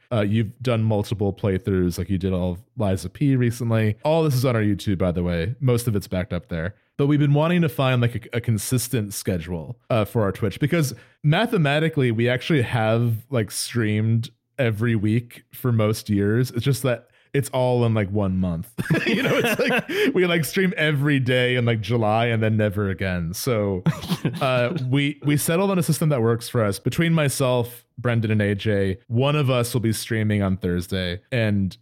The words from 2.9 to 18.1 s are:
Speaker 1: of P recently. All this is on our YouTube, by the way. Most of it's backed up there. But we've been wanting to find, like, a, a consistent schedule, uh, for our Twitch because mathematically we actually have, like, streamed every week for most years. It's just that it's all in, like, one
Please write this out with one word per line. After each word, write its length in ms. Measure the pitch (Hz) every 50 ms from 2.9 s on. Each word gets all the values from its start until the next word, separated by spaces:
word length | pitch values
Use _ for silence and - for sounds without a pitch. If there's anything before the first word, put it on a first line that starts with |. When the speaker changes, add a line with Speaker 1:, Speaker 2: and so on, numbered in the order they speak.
| 95 90 -
Speaker 1:
of 80 | 90 _
P 220 | - 151 139 135
recently. 600 | 123 123 120 117 - 123 113 113 113 110 107 110 - -
All 200 | 151 160 165 160
this 120 | 151 127
is 100 | 127 123
on 100 | 135 117
our 60 | 110
YouTube, 380 | 107 104 101 - - 110 95 82
by 120 | 95 90
the 120 | 82 90 87
way. 320 | 87 87 85 82 104 127 -
Most 280 | 139 127 120 117 120 120
of 80 | 101
it's 120 | 98 - -
backed 260 | 95 92 90 - 92
up 160 | 85 - -
there. 260 | 90 82 80 101 - _ _ _ _ -
But 80 | 143 143
we've 120 | 151 143
been 140 | 147 139 143
wanting 280 | 147 156 165 175 180 170
to 60 | 143
find, 300 | - - 135 131 127 123
like, 260 | 120 117 120 107 - - -
a, 40 | 117
a 40 |
consistent 720 | - - 110 98 - - 131 123 - - - 117 104 98 -
schedule, 640 | - - 113 95 85 78 90 90 82 76 - 123 _ _ -
uh, 160 | 127 110 104
for 160 | - - 117
our 100 | 104 95
Twitch 280 | - - 110 101 - -
because 340 | 151 143 175 170 147 131 110 - - _ _ _ -
mathematically 880 | 147 156 190 233 233 226 185 147 139 143 151 160 160 160 147 127 120
we 180 | 110 113 120 120
actually 320 | 127 127 - - 170 135
have, 640 | 117 - - 117 110 110 113 117 120 117 113 107 - -
like, 180 | 139 117 104 -
streamed 800 | - - - - - 120 110 107 107 107 110 113 117 113 117 - _ _ _ _ _ -
every 360 | 127 113 107 101 117 120 117
week 480 | 104 101 107 110 123 120 - - - _ _ -
for 180 | - - 127
most 380 | 117 113 107 107 113 - - -
years. 420 | 104 98 101 101 110 123 127 127
It's 140 | - 120 113
just 180 | 143 131 - -
that 240 | 127 120 - - _ _ _ _ _ -
it's 160 | 139 - -
all 340 | - 131 127 127 123 123 120
in, 80 | 113 110
like, 160 | 110 101
one 280 | 92